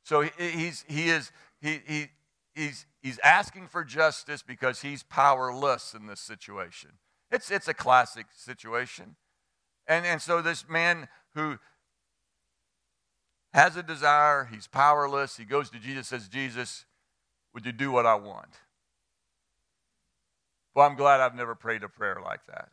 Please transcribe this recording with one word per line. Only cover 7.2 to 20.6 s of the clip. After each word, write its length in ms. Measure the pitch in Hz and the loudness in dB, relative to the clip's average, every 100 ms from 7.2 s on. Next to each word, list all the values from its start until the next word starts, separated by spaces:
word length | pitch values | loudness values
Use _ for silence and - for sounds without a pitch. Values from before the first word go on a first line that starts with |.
| _ | _
It's, 220 | 240 - | -6 -2
it's 160 | 196 - | -6 -4
a 60 | |
classic 500 | - - 127 117 113 107 | -4 4 4 4 -6 -18
situation. 840 | _ - 127 113 117 123 - - _ _ _ _ _ _ _ - | _ -18 -18 -6 -6 -6 -12 -20 _ _ _ _ _ _ _ -2
And, 200 | 165 175 | 0 0
and 120 | 160 | -4
so 220 | - 170 | -2 0
this 260 | 165 156 143 | 0 -4 -4
man 400 | 165 170 170 131 _ _ | 0 0 0 -6 _ _
who 240 | 151 156 120 _ _ _ _ _ _ _ _ _ _ _ _ _ _ _ _ _ _ _ | -6 -6 -6 _ _ _ _ _ _ _ _ _ _ _ _ _ _ _ _ _ _ _
has 220 | - 170 165 | 6 6 4
a 60 | |
desire, 680 | 165 151 147 147 147 143 127 | -10 0 4 6 4 2 -2
he's 140 | 110 | -14
powerless, 720 | - 135 143 147 143 139 135 - | -8 2 4 4 2 -2 -4 -8
he 80 | |
goes 240 | 107 139 131 | -4 -4 -4
to 100 | 117 | -14
Jesus, 280 | 117 135 120 | -12 -12 -10
says, 200 | 123 98 | -12 -10
"Jesus, 580 | 127 131 117 120 - _ _ _ _ _ _ _ | -8 -8 -8 -10 -12 _ _ _ _ _ _ _
would 100 | 120 | -12
you 100 | 120 | -12
do 180 | 117 139 | -6 0
what 160 | 123 117 | 4 4
I 80 | |
want?" 420 | 107 101 - - _ _ _ _ _ _ _ _ _ _ _ _ _ _ _ _ _ _ _ _ _ | 2 -2 -16 -20 _ _ _ _ _ _ _ _ _ _ _ _ _ _ _ _ _ _ _ _ _